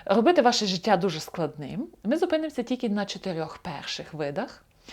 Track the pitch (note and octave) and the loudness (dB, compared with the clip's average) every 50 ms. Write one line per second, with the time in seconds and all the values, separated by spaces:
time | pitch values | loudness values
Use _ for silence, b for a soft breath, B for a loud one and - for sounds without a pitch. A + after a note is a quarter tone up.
0 | B B - A3+ A3 D#4+ F4 E4 A#3 B3 A#3 - G#3+ G3 F#3 E3+ - A3+ G3+ F3+ | B B 4 6 6 6 8 8 6 6 4 2 0 0 -2 0 2 2 4 4
1 | F3 G3 D#3 D#3 - - - - D#3+ C#3+ C#3 C#3+ D3 C3 C#3+ F#3 D4+ F4 - - | 2 0 -2 -4 -8 -8 -6 -4 -4 -4 -4 -6 -10 -8 -8 -8 -8 -10 -10 -8
2 | - G3 C#4+ E4 F4+ F4+ D#4+ D#4 D#4 D#4 - - A#3 - B3+ B3 - A3+ G3+ G#3 | -4 -2 0 0 0 0 0 0 -2 -2 -4 -4 -4 -4 -4 -2 -2 -2 -2 -2
3 | G3+ G3+ - F3+ - F#3+ E3+ E3 D#3+ D#3 - - - F#3+ C#3+ C#3 - - - - | -2 -4 -6 -8 -6 -6 -4 -4 -6 -6 -8 -12 -12 -10 -10 -10 -8 -8 -8 -10
4 | D3 - - D3+ D#3 C#3 C#3+ E3 A#3+ D4+ - - _ _ _ B B B | -10 -10 -6 -6 -4 -4 -4 -4 -6 -8 -10 -16 _ _ _ B B B